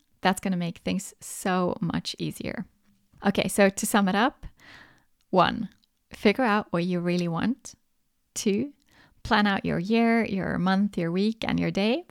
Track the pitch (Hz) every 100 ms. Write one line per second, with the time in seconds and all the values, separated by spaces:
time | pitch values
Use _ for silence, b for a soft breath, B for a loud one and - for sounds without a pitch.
0 | _ _ - 185 196 175 170 - - 185
1 | - - - - 196 185 180 - 160 165
2 | - - 160 - - - - _ _ _
3 | _ - 202 196 190 - 196 - 208 214
4 | 196 202 254 - - _ B B B B
5 | B _ - 185 101 - 190 _ _ _
6 | _ - 214 202 240 208 - 170 180 175
7 | 175 175 175 165 208 269 - - _ _
8 | _ _ _ - 208 202 285 - b b
9 | b b - 214 208 196 170 151 190 226
10 | 233 233 214 190 - - 185 190 202 190
11 | 165 180 214 220 - 170 170 185 208 302
12 | -